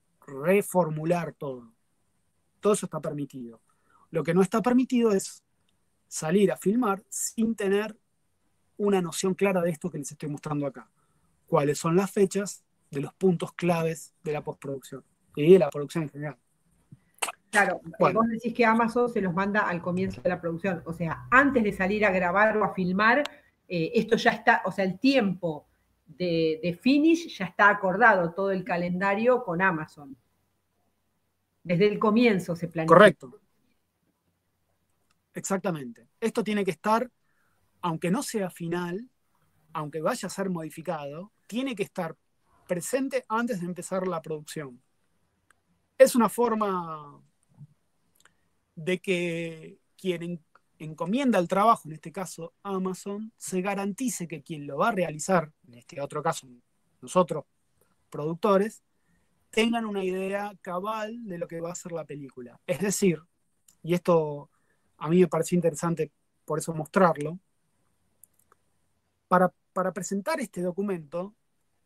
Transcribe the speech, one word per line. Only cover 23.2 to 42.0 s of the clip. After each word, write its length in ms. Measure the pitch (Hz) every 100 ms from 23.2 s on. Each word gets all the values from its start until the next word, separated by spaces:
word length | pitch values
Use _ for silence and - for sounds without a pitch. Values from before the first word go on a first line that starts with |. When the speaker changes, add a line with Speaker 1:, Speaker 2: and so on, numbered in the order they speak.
| 285 - _ _ -
Speaker 2:
eh, 260 | 175 160
esto 220 | 220 220 226
ya 160 | 233
está, 300 | - - 226 190
o 60 |
sea, 120 | 175
el 140 | 190 185
tiempo 680 | 262 269 202 175 170 147 - _ _ _ _
de, 540 | 160 180 165 160 156
de 120 | 175
finish 600 | 170 247 285 320 330 - -
ya 80 | 180
está 240 | - 202
acordado, 640 | 208 190 190 233 196 165
todo 160 | 180 196
el 120 | 190
calendario 800 | 185 175 175 180 196 202 233 247
con 200 | 240 165
Amazon. 520 | 190 160 151 - 143 135 _ _ _ _ _ _ _ _ _ _ _ _ _ _
Desde 240 | 165 175 208
el 120 | 196
comienzo 580 | 220 220 240 190 175 170
se 120 | 165
planifica. 260 | 165 160
Speaker 1:
Correcto. 460 | 165 208 - - - _ _ _ _ _ _ _ _ _ _ _ _ _ _ _ _ _ _ _
Exactamente. 760 | 185 - 196 196 160 127 113 _ _
Esto 240 | 226 233
tiene 180 | 214 208
que 100 | 185
estar, 380 | 170 208 226 240 _ _ _ _ _ _ _
aunque 300 | 175 160 175
no 120 | 233
sea 280 | - 220 185
final, 580 | - 170 175 175 185 254 _ _ _ _ _ _
aunque 300 | 160 151 156
vaya 240 | 170 247 185
a 40 |
ser 200 | - 196
modificado, 800 | 175 160 - 160 156 143 151 202 _ -
tiene 280 | 226 269
que 80 | 208
estar 340 | 190 -